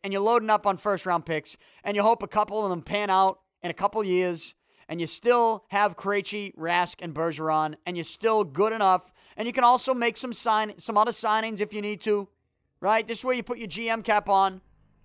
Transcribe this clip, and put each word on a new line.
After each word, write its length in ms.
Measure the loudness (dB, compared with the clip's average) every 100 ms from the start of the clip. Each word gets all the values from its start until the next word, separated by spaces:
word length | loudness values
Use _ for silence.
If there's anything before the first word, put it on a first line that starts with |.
and 80 | -6
you're 100 | 0
loading 280 | 2 2 4
up 160 | 2 2
on 100 | 0
first-round 480 | 0 -2 0 -2
picks, 320 | -2 -6 -6 -16 _ _
and 140 | -4 2
you 60 |
hope 200 | 2 2
a 60 | 0
couple 340 | -2 -2 -2
of 80 | -2
them 120 | -4
pan 280 | -4 -2 2
out 300 | 4 4 0 _ _
in 80 | -10
a 40 |
couple 300 | -2 -2 -2
years, 500 | 0 2 2 -2 -10 -20 _ _ -12
and 120 | -8
you 80 | -6
still 560 | -2 2 4 2 0 -4
have 280 | 0 0 0
Krejci, 580 | -4 -2 -4 -8 -10
Rask, 420 | -8 -2 0 0 -6
and 140 | -10
Bergeron, 640 | -4 -4 -2 -2 0 0 -6
and 120 | -10 -8
you're 80 |
still 400 | -8 -2 2 2
good 280 | 2 0 0
enough, 400 | 2 4 2 0 _ _ -8
and 100 | -6
you 60 |
can 120 | 4
also 280 | 4 4 2
make 220 | 0 -2 -2
some 160 | -8
sign-, 460 | -6 0 0 0 -6
some 180 | -2 2
other 140 | 2
signings 500 | 0 0 0 0 -4
if 120 | -6
you 100 | -4
need 180 | -6 -4
to, 260 | 0 0 -2 _ _ _ _ _
right? 260 | 0 0 0
This 120 | -6
is 60 |
where 100 | -2
you 80 | -2
put 160 | -4 -8
your 80 | -8
G 220 | -6 -4
M 140 | -2
cap 260 | 0 0 2
on, 320 | 2 2 -2 _ _ _ _